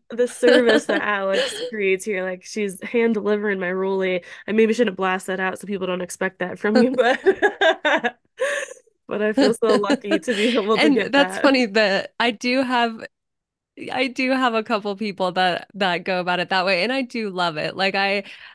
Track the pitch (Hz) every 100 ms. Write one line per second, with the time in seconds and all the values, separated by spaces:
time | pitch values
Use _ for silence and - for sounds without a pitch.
0 | - 233 247 - 247 254 233 220 - 202
1 | 208 202 196 196 - 427 480 220 190 190
2 | 220 190 185 185 - 220 202 180 - 240
3 | 233 214 202 208 208 196 180 185 190 190
4 | 185 180 - - - 214 220 226 226 185
5 | 190 185 190 185 190 - 190 196 185 180
6 | 180 - 190 - 180 185 208 220 247 254
7 | 233 269 370 370 359 - 320 320 302 294
8 | 240 - _ - 539 571 539 - _ _
9 | - 208 214 214 269 233 220 220 202 277
10 | 202 214 - 202 226 240 202 220 294 247
11 | 190 277 185 190 285 269 240 208 208 190
12 | - - 233 208 247 254 254 254 233 226
13 | - _ _ _ _ _ _ - - -
14 | 262 247 254 262 262 226 220 220 208 196
15 | 214 185 185 180 185 170 - 190 190 170
16 | 175 180 180 180 175 190 180 180 208 269
17 | 254 233 214 180 175 151 156 - 190 196
18 | 196 202 196 - -